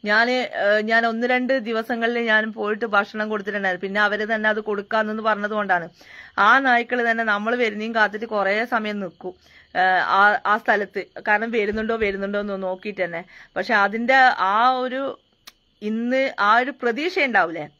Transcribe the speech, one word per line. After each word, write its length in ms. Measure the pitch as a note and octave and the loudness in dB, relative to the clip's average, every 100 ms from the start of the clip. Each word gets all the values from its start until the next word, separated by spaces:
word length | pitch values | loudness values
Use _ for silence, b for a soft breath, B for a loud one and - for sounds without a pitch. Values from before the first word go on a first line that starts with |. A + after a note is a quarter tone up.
ഞാന്, 260 | G#3 G#3+ A#3 | 2 2 2
ഏഹ്, 520 | B3+ A#3+ - G3+ G#3+ | 0 -2 -2 2 2
ഞാൻ 220 | G#3+ A3+ A#3 | 2 2 2
ഒന്ന് 200 | A3+ B3 | -2 0
രണ്ട് 320 | B3+ B3+ C4+ | 0 2 -2
ദിവസങ്ങളിൽ 600 | G#3+ A3+ A3 A#3 A#3 A#3 | 0 -6 -4 -2 -2 -2
ഞാൻ 340 | A#3 G#3+ A3 | 2 2 0
പോയിട്ട് 320 | A3 G#3 G#3+ | -4 -4 -4
ഭക്ഷണം 440 | A#3 G3+ G#3 A3 G#3+ | 0 0 0 -6 -4
കൊടുത്തിട്ടുണ്ടായിരുന്നു. 580 | G#3+ G3+ G3+ G3 F3+ F#3+ | -4 -4 -4 -2 -4 -4
പിന്നെ 140 | G3+ | 0
അവര് 340 | G#3 G3+ G#3+ | 0 0 -2
തന്നെ 160 | A3+ G#3+ | 0 0
അത് 100 | G#3+ | -2
കൊടുക്കാന്നെന്ന് 640 | G#3+ G3+ G3+ A3 G#3+ A3 | -4 -6 -2 -2 -2 -2
പറഞ്ഞത് 280 | A3 G#3 G#3 | -2 -2 -2
കൊണ്ടാണ്. 380 | G#3+ G3 F3+ E3 B B B B - | -4 0 0 -2 B B B B 2
ആ 200 | G3+ B3+ | 6 6
നായ്ക്കള് 520 | C4+ A#3+ A#3+ B3 A#3 | 6 2 2 -2 0
തന്നെ 140 | A3+ | 0
നമ്മള് 320 | A3+ G#3 G#3+ B3 | 0 0 0 0
വരുന്നേം 380 | A#3 G#3 A3 | 0 -2 -4
കാത്തിട്ട് 320 | A3+ G#3+ G#3 A3+ | 0 0 0 -4
കുറേ 380 | G#3+ F#3+ G#3 | -2 0 0
സമയം 360 | A#3+ A#3 G#3+ G#3 | 0 -2 -2 -6
നിൽക്കും, 340 | F#3+ _ F#3 - b b b | -8 _ -14 -14 b b b
ഏഹ്, 280 | F3+ F#3 F#3 G#2 | 0 2 2 2
ആ, 340 | F#3+ G3+ G#3 - | 4 4 4 0
ആ 120 | G#3+ | 0
സ്ഥലത്ത്. 460 | - G#3 G3+ G3+ - - - | 2 0 0 -8 -10 -8 0
കാരണം 220 | G#3 A3+ | 0 0
വരുന്നുണ്ടോ 460 | A#3 G#3 G#3+ A3 A3+ | -2 -2 -2 -2 -2
വരുന്നുണ്ടോ 440 | G#3 G3 G3 G3+ | -2 -2 -4 -4
എന്ന് 220 | G#3 G3 | -4 -6
നോക്കിയിട്ട് 420 | F#3+ F#3 G#3 F#3+ | -6 -6 -8 -6
തന്നെ. 200 | F3 E3+ F#3 B B - | -6 -6 -12 B B -8
പക്ഷെ 180 | G3 | 0
അതിന്റെ 400 | A3 G3+ A3 A#3+ C4 B3+ - | 2 2 0 2 6 6 4
ആ 320 | F#3 G#3 B3 | 0 2 2
ഒരു, 500 | B3+ B3+ B3+ C#4 - _ _ - _ _ _ | 2 -4 -6 -8 -10 _ _ -20 _ _ _
ഇന്ന് 500 | G#3+ A3 A#3+ C4 C4+ - | -6 -4 -2 0 -2 0
ആ 180 | G3+ A3+ | 4 4
ഒരു 140 | B3+ | 2
പ്രതീക്ഷ 480 | B3+ A#3+ A#3 E4 F4+ | -4 -4 -2 -2 0
ഉണ്ടാവൂലേ 500 | C#4 G#3 E3+ E3 D3 | 0 2 0 -2 -10